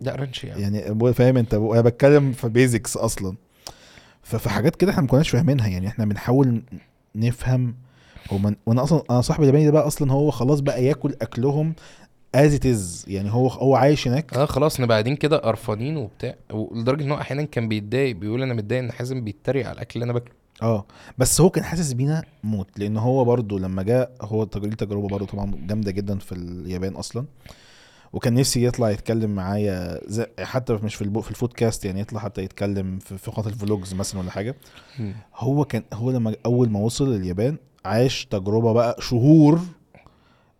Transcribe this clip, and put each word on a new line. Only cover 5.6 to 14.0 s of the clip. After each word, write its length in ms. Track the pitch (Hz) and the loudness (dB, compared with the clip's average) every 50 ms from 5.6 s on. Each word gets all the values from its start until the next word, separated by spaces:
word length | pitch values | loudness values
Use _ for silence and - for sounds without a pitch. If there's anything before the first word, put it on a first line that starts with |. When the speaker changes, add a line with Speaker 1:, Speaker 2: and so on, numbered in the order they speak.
| 107 104 | 2 0
Speaker 2:
يعني، 200 | 92 90 92 101 | 0 -2 -4 -4
إحنا 180 | 117 - 110 | -2 -2 -2
بنحاول 580 | 107 104 101 - - 127 135 143 127 117 113 - - - - - _ _ _ _ _ - | -2 -2 -2 -2 0 4 4 4 4 2 0 -4 -8 -16 -18 -20 _ _ _ _ _ -6
نفهم. 600 | 104 113 120 120 - - 123 127 127 127 120 117 - - _ _ _ _ _ - - - - | -2 -2 -2 -2 -2 -2 -2 0 0 0 -2 -6 -8 -16 _ _ _ _ _ -20 -20 -10 -6
ومن-، 240 | 104 98 98 104 104 - - | -2 0 0 0 -2 -2 -2
وأنا 180 | - 113 127 127 | 0 0 2 2
أصلًا، 200 | 143 170 147 - - | 2 2 0 2 2
أنا 120 | 120 123 | 0 2
صاحبي 220 | 123 - 156 - 156 | 2 2 2 2 4
الياباني 220 | 135 127 - 156 | 6 6 6 6
ده 60 | 151 | 6
بقى 160 | 147 156 143 147 | 6 4 4 2
أصلًا 240 | - - 151 135 | 0 -2 0 0
هو 200 | 131 139 147 151 | 2 2 2 2
خلاص 280 | 139 - 123 127 151 143 | 0 0 2 2 2 2
بقى 240 | 139 143 127 120 127 | 2 0 0 0 2
ياكل 280 | 131 147 123 - 143 - - | 0 0 0 -2 -4 -4 -4
أكلهم 520 | 113 - - - 117 139 139 151 156 160 160 - - - - - - - _ _ _ _ - 127 | -6 -6 -4 -2 0 0 0 0 -2 -2 -4 -8 -12 -20 -20 -20 -20 -20 _ _ _ _ 4 4
as 120 | 147 151 | 6 6
it 120 | 143 135 135 | 4 4 2
is. 440 | 131 120 107 95 87 85 82 - - | 2 2 2 0 -6 -10 -12 -12 -8
يعني، 240 | 98 95 98 101 107 | -6 -4 -4 -2 0
هو، 140 | 120 127 131 | 2 2 0
هو 280 | 120 - 123 135 135 | 0 0 2 4 4
عايش 320 | 123 139 143 151 135 | 6 6 4 4 4